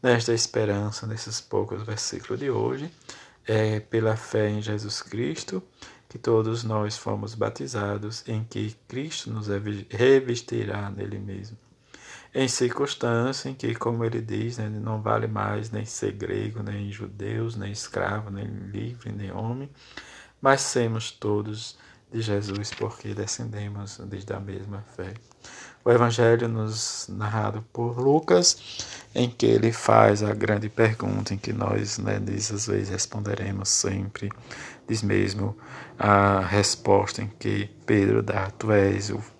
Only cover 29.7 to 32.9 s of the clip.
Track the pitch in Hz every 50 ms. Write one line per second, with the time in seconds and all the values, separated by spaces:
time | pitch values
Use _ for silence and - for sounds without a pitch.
29.7 | 113 - - - 110 110 110 107 104 101 107 104 104 107 104 - 107 104 107 107
30.7 | - - 113 110 110 110 104 104 104 104 104 - 101 101 - - 104 104 101 98
31.7 | 104 107 104 101 - - 104 104 101 101 98 98 98 101 104 104 104 101 101 104
32.7 | 101 101 101 101